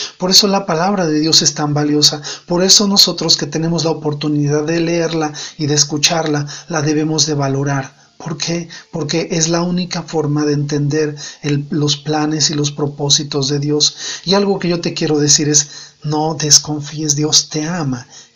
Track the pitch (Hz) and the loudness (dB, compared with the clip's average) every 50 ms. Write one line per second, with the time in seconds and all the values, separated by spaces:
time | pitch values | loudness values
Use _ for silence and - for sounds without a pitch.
0 | - - - - 180 185 190 - 214 196 196 196 196 - 165 156 175 196 208 190 | -10 -10 -8 -4 0 2 4 4 4 4 2 2 0 0 0 2 2 2 2 2
1 | 175 156 151 151 156 160 143 - 170 - - - 151 147 147 147 151 147 147 147 | 2 2 2 2 2 2 2 2 2 2 0 0 0 0 2 2 2 2 4 4
2 | 147 - 156 147 147 - - - - - 175 175 185 190 - - 208 196 196 202 | 2 2 0 -2 -6 -10 -12 -10 -4 0 2 4 4 6 4 4 4 4 4 4
3 | - 185 170 - 160 165 - - 160 147 147 160 160 165 170 160 143 165 - - | 4 2 2 0 -2 -2 -2 -2 -4 -4 -2 -2 0 0 0 2 2 0 0 0
4 | - 151 147 147 160 151 147 147 147 143 147 151 151 156 165 170 165 165 170 170 | -2 -2 -2 -2 0 0 0 2 2 2 2 0 0 0 0 0 2 2 2 0
5 | 165 160 165 160 156 151 147 - - - - - 151 139 151 143 - - 156 143 | 0 0 0 -2 -2 -2 -4 -8 -12 -12 -8 -4 -2 0 2 2 2 0 0 0
6 | 147 - 170 160 156 156 147 147 147 143 - - - - 170 156 143 156 151 151 | 0 2 2 2 0 2 0 0 -2 -4 -8 -12 -8 -4 -2 0 2 2 2 2
7 | 156 156 156 151 147 156 147 143 139 135 135 135 139 139 139 135 131 - - - | 2 2 2 2 0 0 0 0 0 0 0 0 0 0 0 -2 -2 -6 -10 -20
8 | - _ _ - - 160 165 - - 170 170 175 165 - - - - _ - 165 | -20 _ _ -14 -10 -10 -8 -6 -4 -4 -4 -4 -4 -8 -12 -18 -14 _ -6 -6
9 | 147 147 170 165 165 - 180 160 151 165 170 170 175 180 180 180 180 175 - 175 | -4 -2 -2 -2 -2 -2 0 0 2 2 2 2 2 0 0 -2 -2 -2 -4 -6
10 | 165 - 170 156 151 143 147 151 151 147 143 147 147 143 151 143 147 143 151 156 | -6 -4 -2 -2 0 0 2 2 2 2 2 0 0 0 0 0 0 2 2 2
11 | 151 151 147 147 - - - - - 147 147 143 147 - - 147 147 147 - - | 0 0 -2 -6 -10 -14 -12 -6 -2 0 0 0 -2 -2 -2 0 0 0 0 -2
12 | - 151 151 151 151 151 156 156 143 - 156 147 147 147 147 - 147 147 147 - | -2 -2 0 0 0 0 0 0 0 0 0 0 -2 -2 -2 -2 -4 -4 -2 -2
13 | 143 143 143 - 147 147 - 143 135 135 147 143 143 147 147 151 147 - - - | 0 0 0 0 0 -2 -2 -2 -2 0 0 0 0 0 0 2 0 0 -2 -4
14 | - - - - - 165 190 202 202 196 190 - - 170 175 170 - 165 143 - | -10 -10 -10 -6 -2 0 2 2 4 2 0 0 0 0 0 0 -2 -4 -4 -2
15 | 170 151 151 147 147 147 - - 151 147 147 143 - - - - - - - _ | 0 2 2 2 4 4 4 4 4 2 2 2 2 0 -6 -18 -20 -20 -16 _
16 | - 147 151 151 156 160 160 143 156 147 143 - - 151 151 147 147 - 147 147 | -4 -2 0 0 0 0 -2 -2 -2 -2 -2 -4 -4 -6 -6 -6 -6 -8 -8 -4
17 | 156 147 143 147 151 151 - - - - - 156 151 160 180 175 151 135 127 120 | -2 -2 0 0 0 0 0 0 -2 -2 -4 -4 -4 -2 -2 -2 -2 -2 -4 -4
18 | - - - - - - _ | -8 -12 -20 -20 -20 -18 _